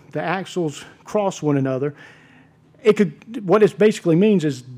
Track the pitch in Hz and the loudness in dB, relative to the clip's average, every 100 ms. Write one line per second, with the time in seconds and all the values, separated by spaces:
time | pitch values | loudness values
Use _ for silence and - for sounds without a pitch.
0 | - 151 170 180 180 - 165 139 - - | -12 -8 -6 -6 -8 -6 -6 -8 -16 -20
1 | - 214 196 180 151 143 135 131 143 143 | -6 -4 -2 -2 -2 0 0 -4 -6 -8
2 | - - _ _ _ _ _ _ 226 208 | -18 -20 _ _ _ _ _ _ 0 2
3 | 196 - - 233 196 208 202 - 214 214 | 0 -2 -16 -10 0 4 4 4 0 2
4 | 175 165 214 196 151 127 - | 0 2 4 2 0 -6 -12